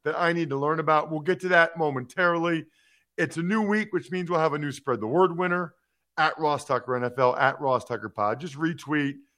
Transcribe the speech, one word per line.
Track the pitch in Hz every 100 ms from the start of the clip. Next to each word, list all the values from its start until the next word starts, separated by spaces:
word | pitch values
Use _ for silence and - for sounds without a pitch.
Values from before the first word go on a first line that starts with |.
| 147
that | -
I | 170
need | 170 160
to | 139
learn | 143 160
about. | 156 156 151
We'll | 156
get | 151 185
to | 180
that | 175 165 170
momentarily. | 151 135 123 - 175 170 170 160 147 _ _ _ _ -
It's | 165 160
a |
new | 175 220
week, | 208 214 214
which | 175 -
means | 180 175
we'll | 175
have | 160
a | 147
new | 147
Spread | 135 - 117
the | 110
Word | 156 185 170
winner | 180 175 175 - _ _ _ -
at | 156 -
Ross | 151 143 -
Tucker | 127 123 123
N |
F | 123 123
L, | 127 123
at | 131 -
Ross | 143 123 -
Tucker | 117 104
Pod. | - 104 117
Just | 170 139
retweet, | 160 131 135 151 143 143 -